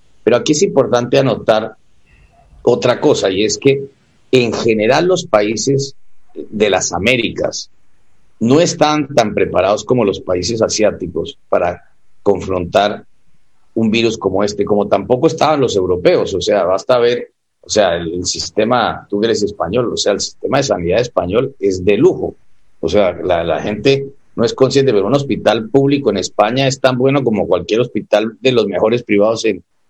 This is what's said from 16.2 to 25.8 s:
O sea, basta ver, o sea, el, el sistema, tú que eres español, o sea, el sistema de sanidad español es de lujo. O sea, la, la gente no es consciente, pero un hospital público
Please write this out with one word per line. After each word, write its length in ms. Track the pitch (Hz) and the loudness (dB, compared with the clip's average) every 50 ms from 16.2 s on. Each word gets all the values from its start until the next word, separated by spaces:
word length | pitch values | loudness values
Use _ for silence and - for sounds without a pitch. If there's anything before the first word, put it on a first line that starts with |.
| 98 87 98 | 0 -2 -4
O 60 | 90 | -4
sea, 240 | 87 - 104 101 90 | -2 0 0 2 2
basta 340 | 87 95 98 - - 127 123 | 0 0 0 0 0 2 2
ver, 320 | 120 120 123 120 - - _ _ _ _ _ _ | 2 2 0 -2 -4 -10 _ _ _ _ _ _
o 100 | _ - | _ -4
sea, 240 | 90 107 101 90 85 | 0 2 2 2 0
el, 200 | 87 87 82 85 | -2 -4 -6 -6
el 120 | 90 90 | -6 -6
sistema, 800 | - - 85 - - - 101 107 113 123 120 113 90 - - - - | -6 -6 -8 -8 -6 -2 -2 0 0 2 0 0 -2 -4 -6 -8 -6
tú 120 | 101 101 | -4 -2
que 60 | 107 | 0
eres 160 | 117 110 101 101 | 0 0 -2 -2
español, 480 | 92 - - 85 85 98 123 123 104 | -4 -4 -6 -6 -4 -2 -2 -2 -2
o 40 | 82 | -4
sea, 160 | - - 104 | -4 -2 -2
el 80 | 101 98 | -2 -2
sistema 380 | - - - - - 98 127 139 | -4 -8 -10 -8 -6 -2 0 0
de 60 | 139 | 0
sanidad 360 | 131 101 90 85 85 90 110 | 0 -2 -2 -2 0 0 0
español 540 | 127 - - 90 90 87 95 120 135 135 - - | 0 -2 -2 -2 -2 0 0 -2 -2 -2 -4 -4
es 240 | 95 101 95 92 90 | -2 -2 -2 0 0
de 120 | 101 101 | 0 2
lujo. 380 | 107 147 185 160 - 90 78 - - - - - - - - - - | 4 4 2 2 0 -4 -8 -8 -12 -20 -20 -20 -20 -20 -20 -12 -8
O 80 | - - | -4 0
sea, 240 | 90 104 101 90 | 2 2 2 2
la, 320 | 87 82 80 92 87 85 85 | 0 -2 -2 -2 -2 0 0
la 180 | 85 78 76 | -2 -2 -2
gente 440 | - 104 104 107 104 139 139 135 139 - - - _ _ - | -4 -6 -4 -2 0 0 0 0 -2 -8 -14 -18 _ _ -4
no 100 | - 113 | -2 -2
es 80 | 113 110 | 0 0
consciente, 380 | - 131 127 117 139 135 135 | 2 0 2 2 2 2 2
pero 140 | 107 101 95 | 2 2 2
un 80 | 104 131 | 2 0
hospital 560 | 143 139 139 135 - - 104 107 117 110 110 | 0 0 -2 -4 -2 0 0 0 0 0 0
público 400 | - 139 | 0 2